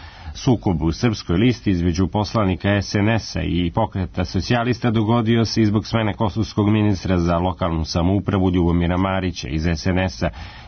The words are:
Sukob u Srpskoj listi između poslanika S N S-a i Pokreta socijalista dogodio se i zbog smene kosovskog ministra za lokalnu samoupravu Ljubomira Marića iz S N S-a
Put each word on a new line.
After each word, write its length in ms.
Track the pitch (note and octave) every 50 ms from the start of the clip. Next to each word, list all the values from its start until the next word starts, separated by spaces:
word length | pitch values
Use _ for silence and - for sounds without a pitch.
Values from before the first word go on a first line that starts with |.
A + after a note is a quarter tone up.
| - - - - - - -
Sukob 480 | - - C#3 A#2+ G2+ - G#2+ F2+ D#2 D#2
u 100 | D#2+ D#2+
Srpskoj 440 | - - B2 G#2+ - - - F2
listi 340 | E2+ A2+ B2+ A2+ - - G#2
između 360 | F#2+ F2 E2+ F2+ E2 F2 F#2+
poslanika 760 | D#2 - G#2+ G#2 - - A#2 G#2 F#2 F2+ D#2+ - G2 G2+ G2+ F#2+
S 120 | - -
N 240 | G#2+ G2+ G#2+ A2+ F#2
S-a 240 | - - - E2+ E2
i 280 | E2 E2 E2+ F2 E2+ -
Pokreta 500 | A2+ A2 - - G2+ F#2 - - - F2+
socijalista 640 | - - G2 E2+ - B2+ A#2+ A#2 A#2+ A#2 A2+ - B2
dogodio 540 | A2 A2+ G#2+ G#2 A#2+ A#2+ A2+ A2 A#2 A2+ A2+
se 180 | A2 - A#2 A2
i 40 |
zbog 200 | G#2 G#2 A2 -
smene 280 | - - A#2 A2 G#2 F#2+
kosovskog 540 | - A#2 G2+ - A2+ G#2 - - - G#2 G#2
ministra 500 | G#2+ G#2+ G#2 G#2 G2+ F2 - F2+ F#2 F2
za 200 | E2+ E2+ E2+ E2+
lokalnu 460 | F2 F#2 F2 - F#2+ F2 E2 D#2+ D#2+
samoupravu 680 | - - F2+ E2+ F2+ G2 G#2 E2+ - F#2 G2 F#2 F#2+
Ljubomira 460 | F2+ F#2 E2+ E2+ E2+ F2 F2 E2+ F2+
Marića 520 | F2+ F#2+ F#2+ F#2+ F#2+ F#2 F2+ E2 - - B1
iz 180 | C#2 D#2+ D#2
S 200 | F2 E2+ D#2+ -
N 120 | F#2+ F2+ F2+
S-a 320 | F#2 F#2 - - F#2 E2+ - - - - - - -